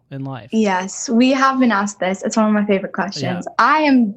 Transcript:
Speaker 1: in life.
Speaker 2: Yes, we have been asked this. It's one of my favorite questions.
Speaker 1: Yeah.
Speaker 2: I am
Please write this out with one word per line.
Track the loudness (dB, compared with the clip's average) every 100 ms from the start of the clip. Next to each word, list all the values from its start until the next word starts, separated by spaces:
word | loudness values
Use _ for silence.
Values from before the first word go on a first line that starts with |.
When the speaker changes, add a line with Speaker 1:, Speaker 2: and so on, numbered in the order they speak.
| _
Speaker 1:
in | -12 -12
life. | -12 -4
Speaker 2:
Yes, | 0 0 -2 -4 -10 -2
we | 2 2
have | 4 2 2
been | 2
asked | 2 -2 -4
this. | -4 -4
It's | -2 0
one | 2
of |
my | 2 0
favorite | 0 -2
questions. | -6 -6 -6 -6 -6 -4
Speaker 1:
Yeah. | 0
Speaker 2:
I | 2 2
am | 4 4 2